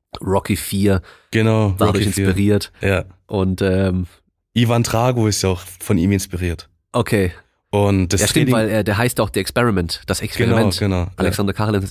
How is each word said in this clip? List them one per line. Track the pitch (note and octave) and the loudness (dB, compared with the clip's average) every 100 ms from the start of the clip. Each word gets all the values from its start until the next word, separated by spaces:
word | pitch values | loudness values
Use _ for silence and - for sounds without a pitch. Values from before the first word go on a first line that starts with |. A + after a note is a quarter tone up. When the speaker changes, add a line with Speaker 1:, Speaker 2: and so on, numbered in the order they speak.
| _ - | _ -10
Speaker 1:
Rocky | G2 G2 - G#2 | -2 -2 0 -4
vier, | - G2+ G2+ F#2+ - - _ | -2 0 2 2 -2 -20 _
Speaker 2:
Genau, | A2+ A2 A2 G#2+ F#2+ | 0 2 2 2 2
Speaker 1:
dadurch | F#2+ G2 G#2 | 0 2 0
Speaker 2:
Rocky | |
vier. | G2 F#2+ | 0 0
Speaker 1:
inspiriert. | F#2 G2+ G2+ - - | 2 2 2 -2 -6
Speaker 2:
Ja. | F#2+ F#2+ - - _ | -2 -2 -4 -14 _
Speaker 1:
Und, | G#2 F#2+ F#2 | -2 -2 0
ähm, | G2 F#2 F#2+ F#2 F2+ - _ _ _ | 0 2 0 -2 -4 -10 _ _ _
Speaker 2:
Ivan | A2+ A#2+ A#2 | 0 2 2
Drago | A#2 A2+ B2 A#2+ G#2+ | 0 0 0 2 0
ist | G2+ | 2
ja | F#2+ | 0
auch | F#2 | -2
von | - - - G2+ | -6 -18 -2 0
ihm | F2+ | 2
inspiriert. | G2 - F2 F2+ E2 - _ _ | 2 -2 -6 -6 -6 -12 _ _
Speaker 1:
Okay. | A#2+ A2 G#2+ F#2 - _ _ _ | -4 0 0 0 -4 _ _ _
Speaker 2:
Und | G2+ G2+ G2 F#2 | 0 2 2 2
das | F#2+ | 0
Speaker 1:
Ja, | G2+ | 0
stimmt, | - C#3+ | 2 2
Speaker 2:
Training | A#2+ A2 | 2 2
Speaker 1:
weil, | A2 | 0
äh, | |
der | G2 G2+ | 0 0
heißt | A#2+ - | -2 0
auch | G#2+ | -2
The | - | -2
Experiment, | F#2+ - A#2+ G2 E2+ - - | -4 0 0 0 -2 -6 -6
das | F#2+ | -6
Experiment. | G#2+ - A#2 A2+ G#2+ F2+ | -6 -2 0 2 2 0
Speaker 2:
Genau, | G#2 F#2 | -2 0
genau, | F2 | -2
ja. | - | -2
Speaker 1:
Alexander | F3+ G2 G2+ | -2 0 -4
Karelin, | F#2+ G#2+ G#2 F#2+ | 0 0 0 -2